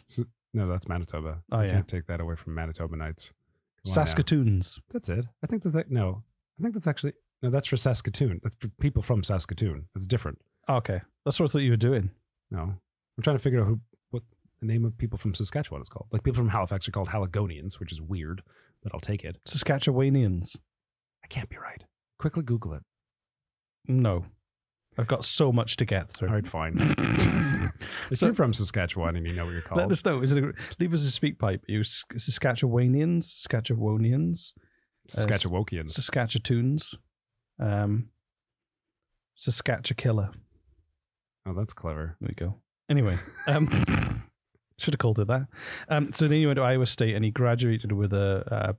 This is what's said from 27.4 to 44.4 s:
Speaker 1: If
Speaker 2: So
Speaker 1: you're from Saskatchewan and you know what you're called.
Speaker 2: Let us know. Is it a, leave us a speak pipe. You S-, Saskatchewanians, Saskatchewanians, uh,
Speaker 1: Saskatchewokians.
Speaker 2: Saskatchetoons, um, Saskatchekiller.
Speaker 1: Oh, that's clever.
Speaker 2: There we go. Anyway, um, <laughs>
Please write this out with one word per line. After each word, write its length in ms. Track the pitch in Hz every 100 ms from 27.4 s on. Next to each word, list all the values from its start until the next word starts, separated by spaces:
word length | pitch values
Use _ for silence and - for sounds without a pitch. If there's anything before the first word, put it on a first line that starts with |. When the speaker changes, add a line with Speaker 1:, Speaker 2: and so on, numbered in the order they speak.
| 143 - 92 - - - -
Speaker 1:
If 80 | 131
Speaker 2:
So 80 | 208
Speaker 1:
you're 60 | 220
from 180 | 135
Saskatchewan 600 | 110 98 104 87 - 82 85
and 100 | 82
you 60 |
know 120 | 87 85
what 80 |
you're 80 | 85
called. 160 | - 123
Speaker 2:
Let 120 | 190
us 140 | 190 196
know. 160 | 139
Is 100 | 131
it 120 | 143
a, 100 | 135 - - -
leave 140 | 170
us 80 | 165
a 80 | 143
speak 300 | - 151 -
pipe. 240 | 104 95 -
You 120 | 107
S-, 260 | 104 - -
Saskatchewanians, 1120 | 120 - - 139 120 131 120 123 135 160 170 - - -
Saskatchewanians, 1080 | 117 113 117 107 107 113 131 165 170 - - _ _ _ _ - -
uh, 40 | 107
Speaker 1:
Saskatchewokians. 720 | 101 92 90 107 85 78 -
Speaker 2:
Saskatchetoons, 1000 | - 135 117 117 - 120 127 147 - - _ _ _ _ _ -
um, 500 | 110 101 104 107 117 _ _ _ _ _ _ _ _ _ _ _ _ -
Saskatchekiller. 920 | - 117 - 120 - - 131 110 98 - - _ _ _ _ _ _ _ _ _ 95
Speaker 1:
Oh, 80 |
that's 200 | 90 107
clever. 420 | - 85 76 80 82
Speaker 2:
There 80 | 107
we 60 | -
go. 200 | 87 104 _ _ -
Anyway, 280 | 143 110 90 - - -
um, 220 | 147 156
<laughs> 540 | - - - - - - _